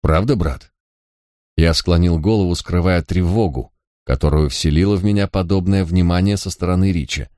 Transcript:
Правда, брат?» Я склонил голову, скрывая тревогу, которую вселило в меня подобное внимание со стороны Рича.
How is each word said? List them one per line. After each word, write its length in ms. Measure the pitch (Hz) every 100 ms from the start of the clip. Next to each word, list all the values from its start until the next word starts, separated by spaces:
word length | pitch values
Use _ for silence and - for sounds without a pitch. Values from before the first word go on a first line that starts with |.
Правда, 340 | - 80 113 120
брат?» 360 | 78 64 - _ _ _ _ _ _ _ _ -
Я 180 | 82
склонил 460 | 82 - 85 87 82
голову, 340 | 82 110 90 87
скрывая 460 | - 90 90 87
тревогу, 720 | 78 90 87 107 98 64 - _ _ _ -
которую 440 | 67 76 76 73
вселило 460 | - 82 76 98 101
в 80 |
меня 240 | 101 101 98
подобное 560 | 98 85 98 90 98
внимание 540 | 87 90 87 87 98 101
со 120 | 95
стороны 420 | - 90 90 98
Рича. 380 | 85 71 - -